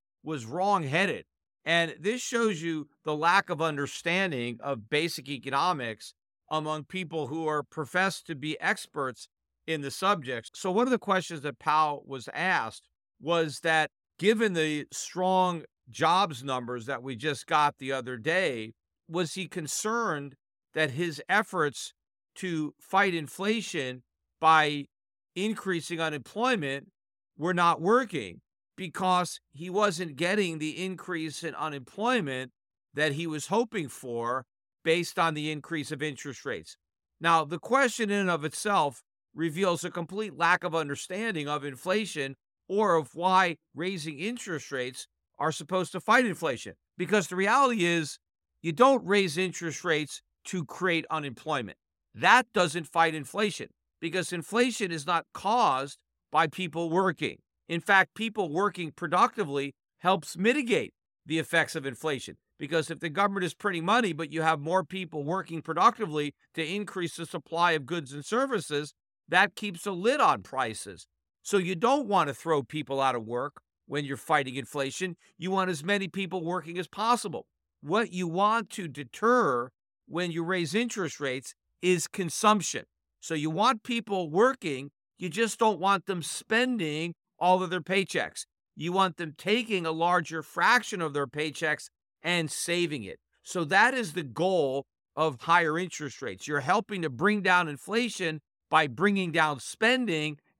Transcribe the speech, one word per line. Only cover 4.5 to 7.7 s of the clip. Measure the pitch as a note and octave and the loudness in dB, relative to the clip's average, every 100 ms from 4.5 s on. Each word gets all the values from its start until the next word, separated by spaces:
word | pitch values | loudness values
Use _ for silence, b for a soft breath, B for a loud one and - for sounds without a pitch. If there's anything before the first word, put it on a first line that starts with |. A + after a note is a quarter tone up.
| A#2 | -4
of | C#3+ B2+ G#2+ | -6 -6 -2
basic | D3 E3 D3+ C3 | 0 0 -4 -8
economics | C#3 C3 C#3 F3 D#3 A#2 G#2+ - - _ _ - | -8 -2 0 2 0 -4 -8 -14 -20 _ _ -6
among | D#3 D3+ D#3 | -4 -2 -6
people | C#3+ F#3 E3 E3 C3 | -6 -8 -6 -4 -4
who | D#3+ D#3 | -4 -2
are | D3+ | -2
professed | C#3+ | -4